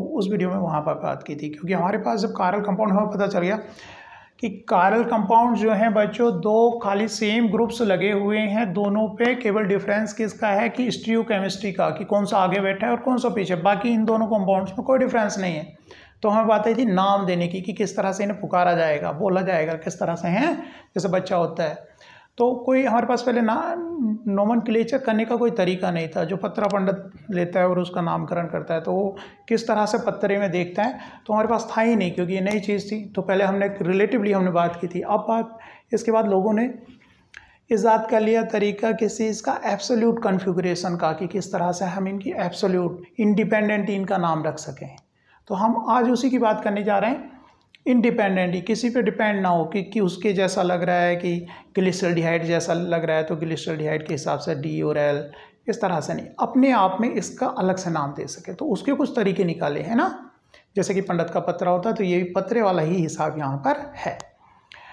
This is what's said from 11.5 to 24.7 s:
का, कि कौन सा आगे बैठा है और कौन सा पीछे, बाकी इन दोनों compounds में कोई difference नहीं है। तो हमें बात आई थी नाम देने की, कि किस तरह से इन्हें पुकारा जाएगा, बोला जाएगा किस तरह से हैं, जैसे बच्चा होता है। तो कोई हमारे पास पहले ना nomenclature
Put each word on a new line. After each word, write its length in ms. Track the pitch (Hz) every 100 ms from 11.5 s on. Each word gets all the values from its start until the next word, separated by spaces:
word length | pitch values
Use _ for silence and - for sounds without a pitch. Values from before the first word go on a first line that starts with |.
| 180 208
का, 160 | 180 165
कि 160 | 156 190
कौन 200 | 208 196
सा 120 | 214
आगे 220 | 185 190
बैठा 240 | 196 196 208
है 60 |
और 80 | 233
कौन 180 | 262 254
सा 120 | 240
पीछे, 260 | 226 185 180
बाकी 280 | 180 202 240
इन 160 | 233 220
दोनों 220 | 220 220
compounds 440 | 214 190 190 190
में 140 | - -
कोई 140 | 262
difference 380 | 262 262 208 196
नहीं 160 | 185 156
है। 180 | 156 - - - - _
तो 60 | 214
हमें 180 | 214 226
बात 200 | 214 214
आई 60 |
थी 120 | 226 254
नाम 400 | 185 196 202 190
देने 220 | 175 175
की, 140 | 185
कि 120 | 180
किस 220 | 196 196 -
तरह 140 | 190
से 120 | 185
इन्हें 160 | 202 202
पुकारा 320 | - 180 175
जाएगा, 380 | 170 160 147 -
बोला 280 | 151 190 185
जाएगा 320 | 190 175 156
किस 260 | 160 180 -
तरह 160 | 180 170
से 120 | 180
हैं, 280 | 180 302 330 - - - -
जैसे 120 | 190
बच्चा 280 | 185 185 180
होता 280 | 170 165
है। 200 | 160 151 - _ - - _ -
तो 160 | 240 247
कोई 280 | - 262
हमारे 240 | 262 226 240
पास 140 | 247
पहले 200 | 262 233
ना 140 | 226 233 339 339 339 339 226 214 214
nomenclature 680 | 196 208 240 226